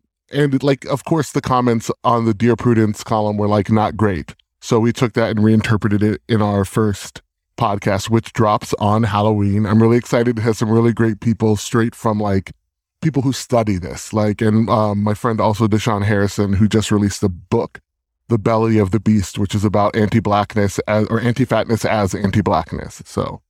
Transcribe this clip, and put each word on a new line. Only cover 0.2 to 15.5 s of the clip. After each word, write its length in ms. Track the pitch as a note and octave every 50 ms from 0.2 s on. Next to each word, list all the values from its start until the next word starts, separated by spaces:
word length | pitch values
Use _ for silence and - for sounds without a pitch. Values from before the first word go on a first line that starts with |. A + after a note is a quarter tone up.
| _ _ -
and, 300 | C#3+ D3 C#3+ C3+ C3+ C3
like, 220 | C#3+ C#3+ - -
of 200 | - C#3 C3+ -
course, 280 | - E3 D#3+ C#3+ - -
the 80 | C#3+
comments 500 | - - B2+ B2 B2+ B2 A#2 A#2 - - A#2 - -
on 200 | A#2+ A#2+ A#2+ A2+
the 80 | A2+ G#2+
Dear 220 | G2 A2+ A#2+ A#2
Prudence 480 | - - B2 A#2+ A2 A2 G#2+ G#2+ - -
column 360 | - A#2 G#2+ G#2+ G#2+ G#2 G#2
were, 100 | G#2 G#2
like, 240 | G#2 G#2 F#2+ - A2
"Not 240 | G#2+ G#2+ F#2 -
great." 400 | - A2 G#2 F#2+ D#2 C2+ - - - _ _ _ _
So 180 | - - B2+ A2+
we 140 | A2 A#2+ A#2
took 220 | - C3 A2+ -
that 160 | A#2+ A2+ G2
and 120 | A2 G#2+ G#2+
reinterpreted 640 | A2 A2 A2 - - A#2 G2 - G#2+ G2+ G2+ G#2
it 180 | G#2+ G2+ - - -
in 120 | A#2+ G#2+
our 240 | G#2 G#2 G2+ G2+ G2
first 580 | - - A#2 A2 G#2 G2 - - - - - - _ _ _ _ _ _
podcast, 520 | - B2 G#2+ G2+ G2 - G#2+ G2 G2 - -
which 240 | A2 A2+ - - -
drops 380 | - A2+ G#2 G#2 A#2+ - - -
on 280 | - G#2+ G2+ G#2 A2 A#2
Halloween. 640 | G#2 G#2 G#2 G#2 A2 G#2+ G#2 G2+ G2+ G2 G#2 G#2+
I'm 160 | F#2+ G#2+ A2 A2+
really 140 | A2+ A#2
excited. 420 | B2 A2+ - - B2 A#2+ B2 A#2+ A2
It 40 | G#2+
has 160 | A#2+ G#2+ -
some 120 | A#2+ G#2+
really 220 | A2+ A2+ A#2 A#2+ A2
great 260 | G2+ A#2 A2+ A2 -
people 380 | - A#2 A2 - A2+ A2 G#2+
straight 400 | G#2 - - - A#2 A2 A#2 -
from, 240 | - - A2+ G#2+ G#2
like, 320 | G#2+ G2+ G2 G2 - - - _ _ _ _ _ _ _ _ _
people 220 | - D#3+ - C#3+ A#2+
who 100 | C3+ B2
study 460 | - - - B2 A#2 A2 G#2 G2+ F2+
this. 340 | F2 C#2+ C2 - - - -
Like, 280 | G#2+ G#2+ G#2 G#2 -
and, 300 | A#2 G#2+ G#2+ A2 A2+ G2
um, 320 | A#2+ A2+ G#2+ G#2+ G2+ G#2 G#2
my 120 | A2 G#2
friend 260 | - - B2 A2 G#2+
also, 260 | F#2+ A2